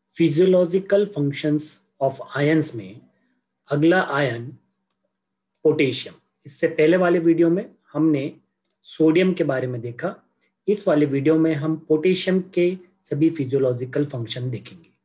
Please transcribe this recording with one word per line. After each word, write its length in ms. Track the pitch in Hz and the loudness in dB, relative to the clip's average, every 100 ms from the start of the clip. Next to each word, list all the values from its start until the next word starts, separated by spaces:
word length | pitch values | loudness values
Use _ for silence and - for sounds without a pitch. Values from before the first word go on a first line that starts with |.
| _ - | _ 0
physiological 880 | 165 147 185 185 175 185 190 202 202 | 2 4 4 4 2 0 0 0 0
functions 580 | 147 143 135 156 151 - - _ _ | -2 -4 -2 -2 -2 -4 -16 _ _
of 160 | 135 - - 135 | -4 -4 -8 -2
ions 360 | 143 160 147 117 | 2 2 0 -6
में 240 | 92 - - _ _ _ _ _ - | -12 -18 -20 _ _ _ _ _ -6
अगला 320 | 147 165 185 - | 0 2 2 0
आयन 360 | 139 139 117 120 - _ _ _ _ _ _ _ _ _ _ | -2 -2 -4 -10 -16 _ _ _ _ _ _ _ _ _ _
पोटेशियम। 500 | 156 151 139 120 - - _ _ 143 | 0 2 0 -2 -10 -16 _ _ -12
इससे 220 | - 160 | -4 -2
पहले 280 | 160 156 185 | 2 2 4
वाले 220 | 180 175 | 2 2
वीडियो 320 | 165 165 165 | 2 4 2
में 140 | 175 240 _ _ | 2 -4 _ _
हमने 320 | 147 156 143 135 - _ _ _ _ - | -2 0 0 -4 -10 _ _ _ _ -12
सोडियम 460 | - 160 160 190 | 2 2 4 2
के 100 | 180 | 0
बारे 220 | 151 131 127 | -2 -2 -4
में 140 | 123 | -6
देखा, 340 | 120 120 175 226 _ _ _ _ - | -10 -8 -10 -10 _ _ _ _ -4
इस 180 | 202 - | -2 2
वाले 180 | 151 147 | 2 2
वीडियो 320 | 139 139 160 | 2 2 2
में 160 | 160 | 2
हम 220 | 151 156 156 - | 0 -2 -4 0
पोटेशियम 520 | 156 175 185 - 185 180 | 0 2 0 0 -2 -2
के 120 | - 175 185 - _ | -2 -2 -2 -12 _
सभी 260 | - 143 160 | -10 0 0
फिजियोलॉजिकल 760 | 160 127 135 135 123 127 147 143 | 0 -2 0 0 -2 -4 -4 -4
फंक्शन 440 | 127 113 123 127 | -6 -8 -8 -8
देखेंगे। 400 | 110 - 90 82 _ | -8 -12 -20 _ _